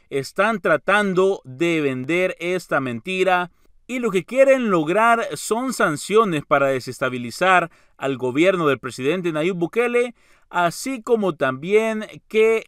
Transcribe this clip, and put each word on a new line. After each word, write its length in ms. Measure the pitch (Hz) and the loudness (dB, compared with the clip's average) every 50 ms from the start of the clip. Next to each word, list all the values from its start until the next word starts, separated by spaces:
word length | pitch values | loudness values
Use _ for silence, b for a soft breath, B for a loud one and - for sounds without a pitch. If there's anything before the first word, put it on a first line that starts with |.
| _ - | _ -8
están 540 | - 139 135 - - - 196 220 226 196 - | -6 -6 -6 -4 -2 -2 0 0 0 0 0
tratando 800 | 196 160 147 - - 190 208 208 196 185 180 190 190 196 - - | 0 0 0 2 2 0 2 2 0 2 2 2 2 0 -2 -6
de 380 | 131 127 127 170 170 170 160 147 | -12 -6 -4 -2 0 0 0 0
vender 520 | 139 131 127 127 131 165 180 185 185 185 - | -2 -2 -4 -4 -2 -2 0 0 -2 -4 -4
esta 400 | 165 175 185 180 - - 170 147 | -6 -4 -4 -4 -4 -2 -2 -2
mentira 680 | 135 127 120 113 - 175 185 185 185 185 180 180 180 175 _ _ _ _ _ _ _ - | -2 -2 -6 -8 -8 -6 -2 -2 0 2 0 0 -2 -4 _ _ _ _ _ _ _ -8
y 100 | 240 262 | -6 -4
lo 120 | 233 226 | -2 -2
que 140 | 175 190 160 | -2 -2 -4
quieren 460 | - 226 262 269 277 269 262 247 220 | 0 2 4 6 6 4 4 2 2
lograr 560 | 190 170 151 151 180 208 226 233 233 226 214 185 156 | 2 2 2 2 2 2 4 4 4 2 0 -2 -6
son 400 | - - - 214 226 254 269 233 | -6 -4 -2 -2 -2 -2 -4 -2
sanciones 680 | - 226 180 151 139 - - 190 214 226 202 165 147 - | 0 0 0 0 -2 -4 0 4 4 4 4 2 -4 -2
para 220 | - 151 139 139 139 | 0 2 2 4 2
desestabilizar 1040 | 135 131 - 131 120 - 139 127 127 127 120 120 113 - 180 185 185 180 170 160 b b b b b b | 0 0 -4 -8 -8 -4 -4 -4 -4 -4 -8 -8 -4 0 2 4 4 4 2 0 b b b b b b
al 180 | - 135 139 | -6 -4 -4
gobierno 520 | 120 120 127 123 143 165 185 190 180 165 147 | -2 -4 -2 0 2 4 4 4 2 2 2
del 100 | 135 117 | 0 0
presidente 540 | - 131 110 - 127 139 165 190 175 175 156 | -2 -8 -8 -4 -2 -2 -2 -2 -2 -4 -4
Nayib 240 | 151 156 180 196 | -2 -2 -2 -2
Bukele, 580 | 170 170 160 - 226 240 240 240 240 240 247 - b b b b b b b | -2 -4 -4 -2 -2 -2 0 0 0 -2 -2 -4 b b b b b b b
así 540 | b 175 175 170 160 - - 262 269 240 214 | b 0 0 0 -2 -4 -8 -8 -8 -8 -6
como 320 | 240 247 220 202 185 156 | -4 -2 0 0 0 -2
también 720 | 143 143 131 131 131 147 180 202 214 220 226 220 214 214 - - 151 _ _ | -2 -2 -2 -2 -4 -2 2 2 2 2 2 -2 -4 -8 -10 -14 -18 _ _
que 360 | - 220 220 226 226 226 - | 2 2 4 4 2 0 -2